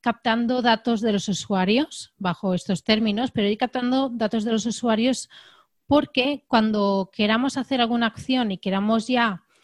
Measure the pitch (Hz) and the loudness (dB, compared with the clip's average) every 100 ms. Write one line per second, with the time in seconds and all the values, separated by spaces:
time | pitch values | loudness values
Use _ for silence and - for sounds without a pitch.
0 | 240 226 247 226 233 254 240 220 240 233 | -4 -2 -2 0 0 0 2 2 0 0
1 | 226 202 202 185 - 190 185 226 311 - | 0 0 -2 -4 -2 0 2 2 0 -6
2 | - _ 190 170 196 180 - 180 - 214 | -18 _ -4 -4 -2 -2 -2 -4 0 0
3 | 220 208 254 - 202 214 247 254 247 254 | 0 -2 -2 0 0 0 -2 -2 -2 0
4 | 269 233 214 226 214 220 214 208 240 220 | -2 -2 -2 -2 -2 -2 -2 -2 0 2
5 | 240 254 - - - - _ _ - 285 | 2 0 -6 -18 -20 -20 _ _ 2 2
6 | 294 - 254 285 - 240 220 214 202 196 | 2 0 0 -2 0 2 2 2 2 0
7 | 185 - 208 220 262 277 254 262 233 240 | -2 -2 0 2 0 -2 -4 0 0 0
8 | 233 - - 254 226 185 196 196 208 226 | -2 -2 -2 -2 0 -4 -2 -2 0 0
9 | 214 247 233 180 - _ | 0 2 0 -2 -10 _